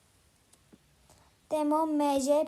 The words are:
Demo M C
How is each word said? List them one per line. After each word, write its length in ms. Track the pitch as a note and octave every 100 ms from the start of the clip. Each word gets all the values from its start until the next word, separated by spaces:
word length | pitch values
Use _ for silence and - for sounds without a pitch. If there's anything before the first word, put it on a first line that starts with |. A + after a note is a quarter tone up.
| _ _ _ _ _ _ _ - _ _ _ - _ _ _
Demo 360 | D4+ D4 D4+ D#4+
M 340 | D4 C#4+ C#4
C 240 | C4+ D4